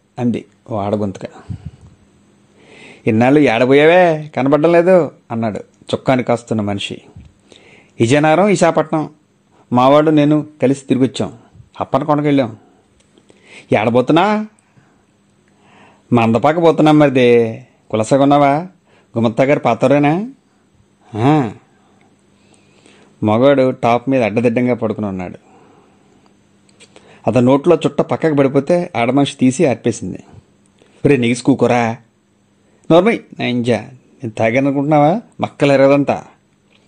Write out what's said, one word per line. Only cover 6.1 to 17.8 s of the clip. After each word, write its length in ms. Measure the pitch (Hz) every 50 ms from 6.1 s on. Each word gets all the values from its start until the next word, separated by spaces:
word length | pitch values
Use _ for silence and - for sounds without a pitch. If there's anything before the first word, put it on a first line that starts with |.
| 131 123
కాస్తున్న 400 | 117 - 120 117 - - 117 110
మనిషి. 400 | 104 101 101 101 - - - - - - _ - - - _ _ _ _ - _ _ - - - _ _ _ -
"విజయనగరం, 460 | 117 117 139 147 151 156 156 170 196
విశాఖపట్నం 640 | 214 190 - 180 165 160 160 151 - 170 156 147 - - _ _ _ _ _ _ _ _ _ _ _
మావాడు 380 | 123 123 127 135 143 151 156 160
నేను 360 | 156 151 147 147 151 151 139 - - _
కలిసి 240 | 123 127 139 - -
తిరిగొచ్చాం. 460 | - 123 123 131 127 - - 110 82 - - _ _ _ - - _ _ -
అప్పన్న 240 | 95 - - 135 151
కొండకెళ్ళాం." 520 | 156 147 147 147 151 143 139 127 113 110 - _ _ _ _ _ _ _ _ _ _ _ _ _ _ _ _ _ - - - - _
"ఏడబోతున్నా?" 720 | 131 107 107 120 113 123 120 - 147 165 185 208 214 214 214 214 _ _ _ _ _ _ _ _ _ _ _ _ _ _ _ _ _ _ _ _ _ _ _ _ _ _ - _ _ _ _ _
"మందపాక 500 | 120 120 113 113 113 113 143 147 156 175
పోతున్నాం 360 | 165 160 151 156 156 156 151 151
మరిదే. 680 | 151 139 127 131 123 120 120 117 113 113 113 127 - _ _ _